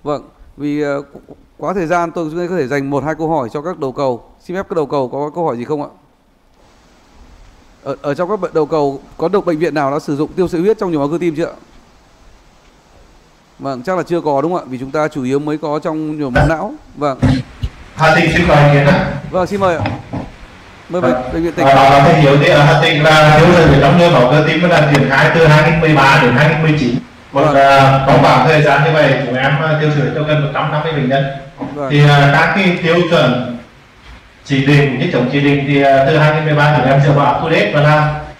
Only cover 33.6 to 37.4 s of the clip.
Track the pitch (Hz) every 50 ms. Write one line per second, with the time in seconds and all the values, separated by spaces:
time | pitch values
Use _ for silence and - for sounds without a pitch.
33.6 | - - - - - _ _ - - - - - _ - _ _ - - 139 131
34.6 | 135 139 147 143 - 135 123 - - 180 - 123 123 127 143 143 143 143 143 139
35.6 | 139 147 139 143 139 139 135 135 135 131 - 147 151 151 151 160 156 151 147 147
36.6 | 147 147 - - 127 135 135 143 147 151 143 147 - - - -